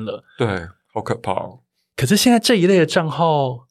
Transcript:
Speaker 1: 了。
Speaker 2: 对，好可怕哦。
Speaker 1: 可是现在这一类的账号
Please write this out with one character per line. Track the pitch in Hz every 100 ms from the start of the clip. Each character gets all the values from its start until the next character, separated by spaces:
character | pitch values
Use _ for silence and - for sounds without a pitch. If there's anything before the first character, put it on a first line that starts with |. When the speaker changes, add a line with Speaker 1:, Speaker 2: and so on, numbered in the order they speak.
Speaker 1:
了。 | 110 101 - -
Speaker 2:
对， | 117 95 85 - _
好 | 110
可 | -
怕 | - -
哦。 | 92 90 - _ _ _ -
Speaker 1:
可 | 127
是 | 202
现 | 254
在 | 233
这 | -
一 | 226 175
类 | 190
的 |
账 | 160 185 160
号 | 135 170 147 135 123 -